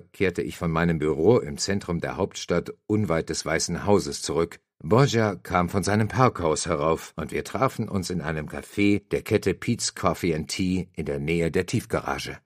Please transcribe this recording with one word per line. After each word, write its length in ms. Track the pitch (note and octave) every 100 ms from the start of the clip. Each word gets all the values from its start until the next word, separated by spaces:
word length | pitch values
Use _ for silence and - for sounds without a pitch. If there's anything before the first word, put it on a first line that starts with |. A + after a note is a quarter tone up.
| -
kehrte 300 | - F#2 -
ich 140 | B1+ -
von 140 | E2+
meinem 300 | D#2+ E2+ D#2+
Büro 400 | D2+ D2 F2+ B2
im 180 | D2 C#2
Zentrum 420 | - G2+ - E2+
der 160 | C#2 B1+
Hauptstadt 560 | G2+ - - F2 - - -
unweit 420 | G#2+ G2+ D#2+ D#2
des 140 | D#2
Weißen 400 | D#2 D#2+ - E2+
Hauses 380 | G2+ G2+ D#2 C#2
zurück. 380 | - D2+ E2+ - _ _
Borgia 560 | D#2+ A2+ C#3 A2+ G#2+
kam 340 | F2+ - F#2 F2
von 140 | G2+
seinem 240 | F2+ G#2+ G#2+
Parkhaus 600 | - B2+ - E2 D2+ E2
herauf, 460 | D#2 D#2 D#2 - -
und 160 | D#2+
wir 100 | D2+
trafen 460 | - G2 C3 - A2
uns 220 | G2 F2
in 100 | F2
einem 260 | D2 D#2 C#2+
Café 560 | C#2+ - - G2+ G2+ -
der 140 | -
Kette 320 | - G#2 G2
Pete's 420 | F2 - A#2 - -
Coffee 400 | F#2 E2 F2+ D#2
and 120 | D2
Tea 400 | - F#2 F#2 F2+
in 140 | - C#2+
der 120 | C#2+
Nähe 320 | D2 E2+ D#2+
der 160 | F#2 -
Tiefgarage. 720 | A#2 - D#2 C#2+ C2 C2 C2